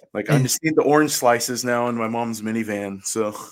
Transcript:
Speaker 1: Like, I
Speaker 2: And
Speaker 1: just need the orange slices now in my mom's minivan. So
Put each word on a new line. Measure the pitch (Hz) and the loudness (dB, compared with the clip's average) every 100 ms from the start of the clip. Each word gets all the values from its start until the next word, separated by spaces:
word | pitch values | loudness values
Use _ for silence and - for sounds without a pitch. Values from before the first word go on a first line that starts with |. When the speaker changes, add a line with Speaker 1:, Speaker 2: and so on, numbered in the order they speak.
| _ | _
Speaker 1:
Like, | 107 104 | -8 0
I | 147 | 2
Speaker 2:
And | |
Speaker 1:
just | 131 - | 2 -2
need | 160 160 | 0 2
the | |
orange | 139 147 151 | 4 4 4
slices | 147 123 120 120 120 | 2 2 2 0 -4
now | 123 120 120 | -2 0 0
in | 117 | -2
my | 113 | -2
mom's | 117 117 110 | -2 -4 -4
minivan. | 110 113 107 104 101 98 - | -4 -4 -4 -4 -6 -8 -6
So | 113 107 104 - | -2 -2 -6 -14